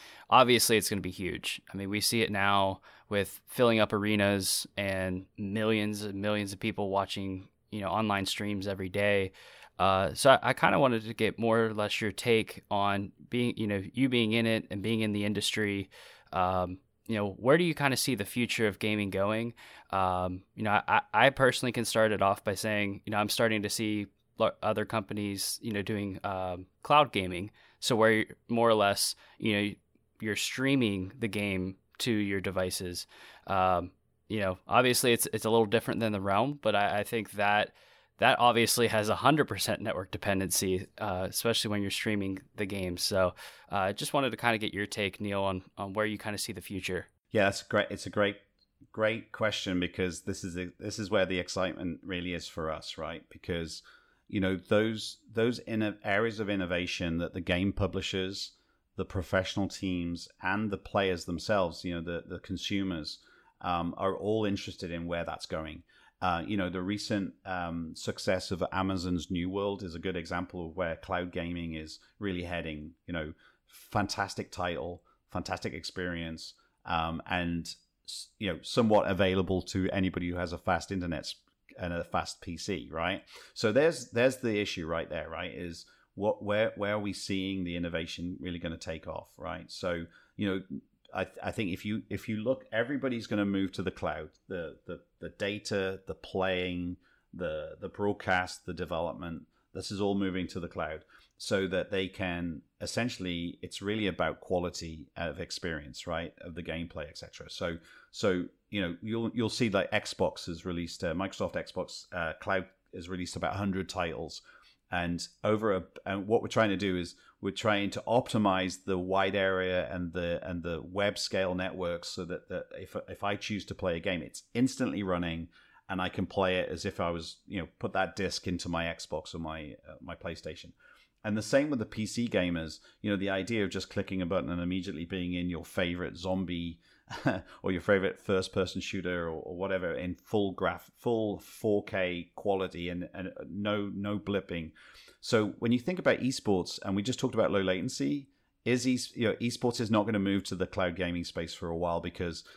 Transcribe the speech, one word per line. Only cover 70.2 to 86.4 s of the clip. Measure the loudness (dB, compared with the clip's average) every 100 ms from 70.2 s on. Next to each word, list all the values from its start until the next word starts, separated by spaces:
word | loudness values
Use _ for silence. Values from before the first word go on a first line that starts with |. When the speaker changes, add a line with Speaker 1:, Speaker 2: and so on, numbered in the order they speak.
| -4 -4 -4 -6 -8
Speaker 2:
of | -4
where | -2 -2
cloud | -4 -2 -2
gaming | -4 -4 -4 -6 -6
is | -10 -14 _ -6
really | -4 -2
heading. | -2 -4 -4 -8 -12 -16 -6
You |
know, | -4 -4 -10 -20 _ _
fantastic | -20 -4 -2 0 -2 -4 -4 -10
title, | -4 -2 -2 -6 -10 _ _ _
fantastic | -8 -4 -4 -4
experience, | -6 -10 -6 -4 -4 -6 -8 -12 -18 _ _ -4
um, | 0 0 -4 -2
and | -2 0 -2 -4 -12 _ _ -14
s-, | -14 -14 -6
you | -4
know, | -4
somewhat | -2 4 6 6 6
available | 4 4 4 4 0
to | 0 0 0
anybody | 2 2 0 -4
who | -4
has | -4
a | -4
fast | 0 0 0
internet | -4 -2 -4
s-, | -6 -12 _ _ _ -8
and | -6
a | -4
fast | -2 -4 -4 -8
P | -10 -10
C, | -4 -6 -4
right? | -2 -2 -2 -8 -20 -18
So | -2 2
there's, | 6 4 2 -4
there's | 2 4 4
the | 0 0
issue | 0 -2 -2
right | -2 -2
there, | -6 -6
right? | -6 -8
Is | -8 -10 -10 -16 _ _ -2
what, | 0 0